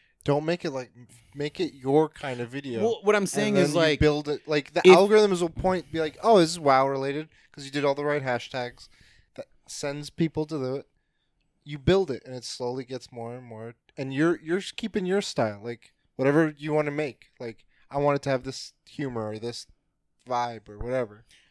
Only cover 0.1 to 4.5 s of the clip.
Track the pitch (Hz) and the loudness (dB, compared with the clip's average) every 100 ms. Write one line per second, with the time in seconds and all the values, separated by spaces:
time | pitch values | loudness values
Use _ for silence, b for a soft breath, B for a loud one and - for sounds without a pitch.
0.1 | _ - 143 156 175 165 131 120 120 120 | _ -2 0 0 -4 -4 -8 -10 -16 -20
1.1 | - _ 143 147 - 165 139 127 147 151 | -20 _ -10 -8 -6 -8 -6 2 2 2
2.1 | - 143 123 117 135 139 117 440 - 196 | -2 -8 -6 -8 -8 -6 -2 -2 0 2
3.1 | 214 196 208 208 196 170 165 160 147 151 | 2 0 -2 0 2 2 2 2 4 2
4.1 | 147 147 147 - | 2 -2 -6 -2